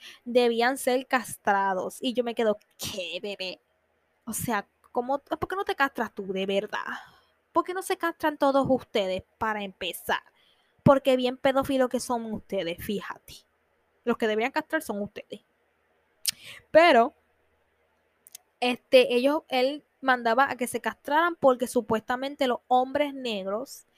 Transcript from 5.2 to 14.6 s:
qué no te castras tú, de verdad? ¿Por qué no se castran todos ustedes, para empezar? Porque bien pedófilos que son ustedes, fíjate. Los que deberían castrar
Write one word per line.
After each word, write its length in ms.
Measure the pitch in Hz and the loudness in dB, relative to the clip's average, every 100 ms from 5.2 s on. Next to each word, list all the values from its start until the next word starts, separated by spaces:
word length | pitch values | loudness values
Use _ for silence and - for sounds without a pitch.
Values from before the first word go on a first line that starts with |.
| - 311 - | -4 -6 -4
qué 80 | 381 | -4
no 100 | 403 | -4
te 100 | 381 | 0
castras 380 | 277 - 214 | -2 -2 -6
tú, 180 | - 196 | -6 -6
de 120 | 190 196 | -4 -2
verdad? 340 | 196 208 - - - - - _ _ _ | -2 -2 -6 -8 -10 -14 -20 _ _ _
¿Por 100 | 330 | -2
qué 100 | 339 | -2
no 80 | 359 | -4
se 160 | 370 370 | -6 -4
castran 400 | 339 330 311 294 | -4 -2 -4 0
todos 280 | 277 269 262 | 2 2 2
ustedes, 540 | 262 - 233 190 185 - - | 0 0 -4 -2 -4 -8 -8
para 260 | 220 214 | -6 -6
empezar? 580 | 202 190 180 - - 208 - _ _ _ _ _ | -8 -8 -10 -8 -4 -4 -6 _ _ _ _ _
Porque 340 | - 269 269 254 | 4 4 4 2
bien 200 | 247 262 | 2 0
pedófilos 520 | 269 269 269 269 254 | 0 2 0 0 0
que 100 | 247 | -2
son 320 | - 240 226 | -4 -6 -6
ustedes, 500 | 214 - 196 165 170 | -10 -8 -6 -6 -6
fíjate. 500 | - 202 - - - - _ _ _ _ _ _ - | -6 -6 -8 -14 -18 -20 _ _ _ _ _ _ -6
Los 120 | 226 | -2
que 100 | 226 | -2
deberían 240 | 214 233 | 0 -2
castrar 300 | 311 | -4